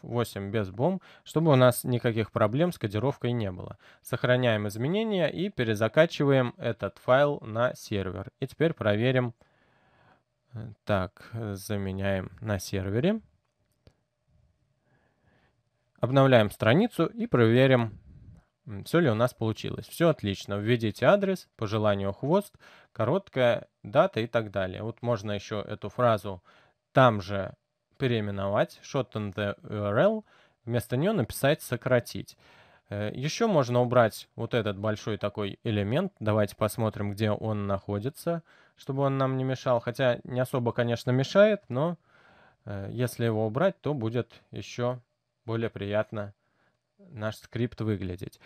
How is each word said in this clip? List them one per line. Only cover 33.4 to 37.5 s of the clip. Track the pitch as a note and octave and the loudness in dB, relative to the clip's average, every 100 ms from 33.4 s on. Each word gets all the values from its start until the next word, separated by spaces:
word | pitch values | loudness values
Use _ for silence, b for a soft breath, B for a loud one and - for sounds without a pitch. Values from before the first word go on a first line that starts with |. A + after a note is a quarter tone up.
| A3+ | 2
можно | E3 A#2+ B2 | 2 2 2
убрать | B2 B2 A2 - - - | 4 4 4 2 -14 -10
вот | A2+ | -2
этот | B2 G#2+ G2 | -2 -2 -2
большой | G#2+ G#2+ - G#2 | -4 -4 -6 -4
такой | G#2 G#2+ G2+ - | -4 -4 -8 -6
элемент. | A2+ G#2 G2 C#3 G3 - | -2 0 0 0 -2 -4
Давайте | G#2+ G#2+ G#2 - | 0 2 0 0
посмотрим, | A2 - A2 G#2 G2+ | -4 -2 -4 -2 -6
где | G2+ G#2+ | -2 0
он | G#2 A2 | 0 -4